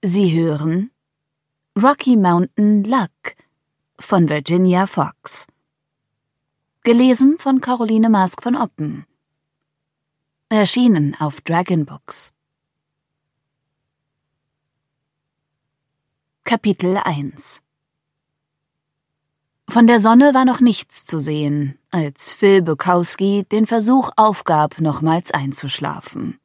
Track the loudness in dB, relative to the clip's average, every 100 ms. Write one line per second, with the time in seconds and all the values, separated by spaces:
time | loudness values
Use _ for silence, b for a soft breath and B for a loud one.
0 | -2 0 2 2 -2 -2 -2 -4 -6 _
1 | _ _ _ _ _ _ _ 0 0 0
2 | 2 2 4 2 0 0 2 2 0 -2
3 | -4 _ -18 -18 _ _ _ _ _ _
4 | -2 0 0 -2 -2 0 2 2 0 -2
5 | -6 -6 -12 -12 -12 _ _ _ _ _
6 | _ _ _ _ _ _ _ _ 2 4
7 | 4 4 2 2 0 -2 -2 -4 0 2
8 | 2 2 0 -2 -4 -4 -4 -6 -10 -10
9 | -16 _ _ _ _ _ _ _ _ _
10 | _ _ _ _ _ 0 2 2 4 2
11 | 0 -2 -8 -8 -4 -4 0 -2 -4 -10
12 | -14 -14 -14 _ _ _ _ _ _ _
13 | _ _ _ _ _ _ _ _ _ _
14 | _ _ _ _ _ _ _ _ _ _
15 | _ _ _ _ _ _ _ _ _ _
16 | _ _ _ _ -6 -4 -2 -2 -2 -2
17 | -4 -6 -8 -10 -12 -12 _ _ _ _
18 | _ _ _ _ _ _ _ _ _ _
19 | _ _ _ _ _ _ -4 4 6 6
20 | 6 6 6 4 2 2 2 2 -6 -10
21 | -8 -8 -6 -4 -2 -2 -4 -8 _ -6
22 | -6 -6 -10 0 4 4 2 -4 0 0
23 | 0 -4 -2 -2 -2 -2 0 0 2 0
24 | 0 2 2 2 -2 0 0 -2 -4 -2
25 | -2 -2 -2 -6 -6 -6 -8 -8 -8 -10
26 | -14 -12 -12 -12